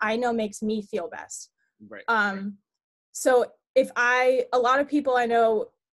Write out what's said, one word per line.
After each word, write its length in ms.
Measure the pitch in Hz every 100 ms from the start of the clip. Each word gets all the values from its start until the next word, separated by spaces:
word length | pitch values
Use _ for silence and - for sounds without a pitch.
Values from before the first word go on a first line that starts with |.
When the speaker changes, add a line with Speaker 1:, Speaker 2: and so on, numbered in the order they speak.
Speaker 1:
I 160 | 214 226
know 160 | 247
makes 300 | 233 214 208
me 200 | 214 220
feel 260 | 208 196 170
best. 400 | - - - - _ _ _
Speaker 2:
Right. 260 | 214 208 -
Speaker 1:
Um, 500 | 226 208 196 202 202 _ _ _ _ _
so 400 | - 285 254 226 _ _ 262
if 140 | 233 -
I, 500 | 240 254 254 262 240
a 60 | 254
lot 200 | 240 269
of 80 | 285
people 280 | 294 277 247
I 100 | 233
know, 440 | 233 226 214 - _ _